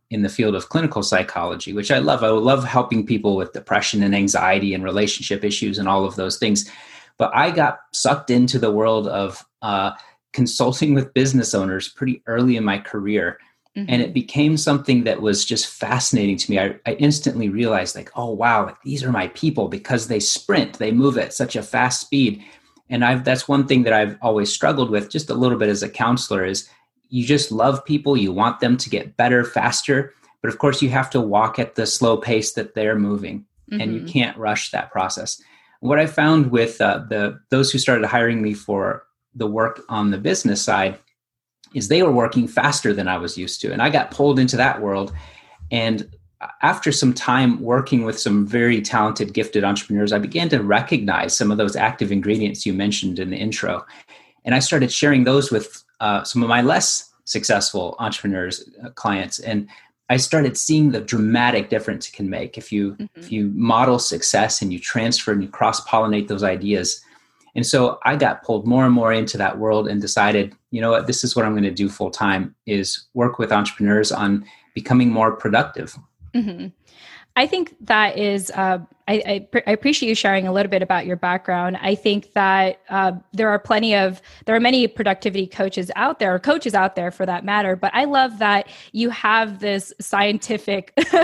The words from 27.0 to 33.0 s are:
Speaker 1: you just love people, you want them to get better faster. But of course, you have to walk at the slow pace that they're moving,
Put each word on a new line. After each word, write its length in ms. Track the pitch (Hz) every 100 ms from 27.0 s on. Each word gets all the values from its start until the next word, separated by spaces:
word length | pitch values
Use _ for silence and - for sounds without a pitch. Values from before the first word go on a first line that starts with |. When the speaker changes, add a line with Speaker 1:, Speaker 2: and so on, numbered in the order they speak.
| _
Speaker 1:
you 140 | 127
just 280 | 120 147 143
love 340 | 110 123 135 -
people, 320 | 147 143 135
you 140 | 98
want 280 | 92 113 -
them 140 | 123 123
to 120 | -
get 260 | - - -
better 280 | 123 123 120
faster. 640 | 117 120 - - 139 135 - _ _
But 80 | 113
of 80 | -
course, 240 | 147 -
you 80 | 123
have 200 | 131 131
to 100 | 131
walk 380 | 110 101 135 -
at 160 | 113 -
the 100 | 110
slow 320 | - 117 110
pace 360 | 117 110 107
that 200 | - 107
they're 240 | - 107
moving, 480 | 107